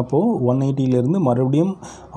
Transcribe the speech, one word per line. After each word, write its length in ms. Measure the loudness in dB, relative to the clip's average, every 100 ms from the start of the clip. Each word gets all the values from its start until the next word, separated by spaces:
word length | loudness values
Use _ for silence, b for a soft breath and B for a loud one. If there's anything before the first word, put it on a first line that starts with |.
அப்போது 300 | -2 0 0 0 0
ஒன் 100 | 0 0
எயிட்டியிலேருந்து 520 | 0 0 2 2 0 2
மறுபடியும் 460 | 0 0 0 0 -4 B B B